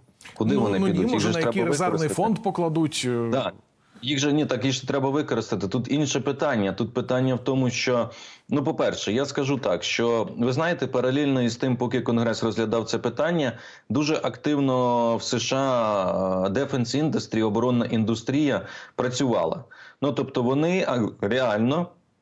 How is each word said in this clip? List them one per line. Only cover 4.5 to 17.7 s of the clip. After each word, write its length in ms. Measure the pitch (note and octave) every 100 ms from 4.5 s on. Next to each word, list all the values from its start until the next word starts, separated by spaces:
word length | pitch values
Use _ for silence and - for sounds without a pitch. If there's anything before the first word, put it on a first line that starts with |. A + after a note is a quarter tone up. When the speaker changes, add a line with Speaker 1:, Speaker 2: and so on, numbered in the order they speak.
| B2+ C3+
Speaker 1:
їх 80 |
ж 140 | C3 -
треба 220 | C#3+ C3+
використати. 580 | D3 D3 A2+ - G2+ F#2+
Тут 240 | B2 -
інше 280 | C#3+ C#3 C#3
питання. 540 | C#3 C3+ D3+ A#2 G2
Тут 200 | F#2 A#2
питання 420 | B2+ - B2+ C3 B2
в 80 |
тому, 260 | C3 C3 B2+
що, 400 | - B2+ A#2+ A2+ - - - -
ну, 140 | C#3+
по-перше, 500 | D#3+ D3+ C3 - G#2
я 120 | A2+ C#3
скажу 320 | - C3+ C#3
так, 260 | G2+ F2
що, 460 | - - A#2 A#2 G2+ -
ви 160 | A#2+
знаєте, 340 | B2+ E3 F3 B2+
паралельно 540 | B2 B2+ C#3 C#3+ C3
із 140 | A#2+ A#2
тим, 220 | C3 A#2+
поки 240 | B2 B2
Конгрес 420 | A#2+ A#2 A#2 G#2+
розглядав 420 | A2+ G#2+ A2 A2+ A2
це 120 | A2
питання, 600 | A#2 - D#3 E3+ C3 - - - -
дуже 260 | A#2+ D3+ D#3
активно 1040 | C3 - D3 C#3+ C3+ B2+ B2 A#2+ A#2 A2
в 60 |
С 160 | - A#2+
Ш 180 | A2 C3+
А, 880 | C3+ B2 A2 G2+ F#2+ F2+ F#2+ F#2 F#2+
е, 20 |
defense 640 | G#2 C3+ C#3 A#2 C#3 D#3
industry, 340 | A#2 - A2 A2
оборонна 400 | A2+ B2